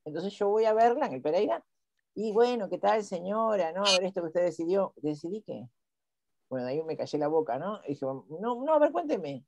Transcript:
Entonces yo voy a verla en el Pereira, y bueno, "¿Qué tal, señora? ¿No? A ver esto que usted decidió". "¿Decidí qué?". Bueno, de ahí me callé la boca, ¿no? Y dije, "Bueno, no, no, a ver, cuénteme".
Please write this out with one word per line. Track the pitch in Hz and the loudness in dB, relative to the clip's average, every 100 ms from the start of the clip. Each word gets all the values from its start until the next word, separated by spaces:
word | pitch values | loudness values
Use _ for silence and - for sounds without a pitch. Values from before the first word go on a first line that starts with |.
Entonces | - 151 190 | -10 -6 -6
yo | - 202 | -2 0
voy | 214 220 | 2 4
a | |
verla | 220 233 247 254 | 6 6 4 0
en | |
el | 131 | -2
Pereira, | - 170 220 339 - _ _ _ _ | 0 2 2 -2 -6 _ _ _ _
y | - 220 | -6 -2
bueno, | 208 240 240 185 | 4 4 2 -4
"¿Qué | 175 | -2
tal, | 196 220 | 2 2
señora? | 202 180 180 214 226 208 165 | 0 -6 -4 0 0 2 0
¿No? | 175 202 | 0 4
A | |
ver | 185 | 4
esto | 185 190 | 2 -2
que | 165 | -2
usted | 175 | 0
decidió". | 175 156 165 196 190 - | 0 0 0 2 0 -2
"¿Decidí | 147 151 170 214 | -6 -6 -6 -10
qué?". | - 117 123 _ _ _ _ _ _ _ - | -10 -12 -12 _ _ _ _ _ _ _ -8
Bueno, | 127 123 | -6 -4
de | |
ahí | 143 | -4
me | 160 156 | -4 -6
callé | 131 151 | -4 -2
la | 147 | 0
boca, | 160 156 123 | 0 0 -4
¿no? | 180 214 - | -4 -8 -8
Y | |
dije, | 139 135 | -6 -6
"Bueno, | 135 - 156 | -8 -10 -8
no, | 226 240 | -6 -4
no, | 277 | 2
a | 311 | 4
ver, | 294 | 4
cuénteme". | 320 320 240 151 135 | 2 -2 -2 -4 -10